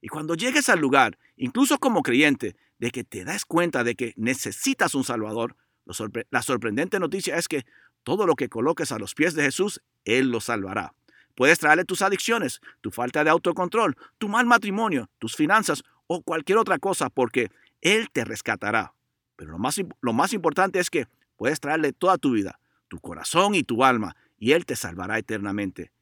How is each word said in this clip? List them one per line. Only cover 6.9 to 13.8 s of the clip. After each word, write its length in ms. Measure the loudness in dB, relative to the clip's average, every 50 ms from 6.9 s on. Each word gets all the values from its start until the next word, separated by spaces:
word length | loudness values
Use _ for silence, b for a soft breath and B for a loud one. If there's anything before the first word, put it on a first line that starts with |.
| -2 -4
noticia 380 | -2 -2 -4 -4 -4 -4 -4 -4
es 100 | -4 -4
que 180 | -6 -6 -8 b b b b b b b _
todo 220 | -4 -2 0 2
lo 100 | 2 2
que 140 | 2 0 -6
coloques 420 | -4 -2 -2 -2 0 -2 -4 -6
a 80 | -6 -8
los 140 | -8 -10 -2
pies 180 | 0 0 0 2
de 80 | 0 0
Jesús, 380 | 0 0 0 -2 -2 -2 -8 _ _ _ _ _
Él 280 | 0 2 2 2 2
lo 100 | 0 -2
salvará. 520 | -2 -4 -4 -4 -4 -4 -6 -6 -6 -6 _ _ _ b b b b b b
Puedes 240 | 2 6 6 6 6
traerle 240 | 6 6 6 6 4
tus 180 | -2 -2 -2
adicciones, 600 | 0 0 0 0 0 -2 -2 0 -2 -4 -6 -8 B B B B
tu 100 | -12 -12
falta 320 | -6 -6 -6 -4 0 2 4
de 60 | 4
autocontrol, 680 | 4 4 4 0 0 0 -4 -2 0 0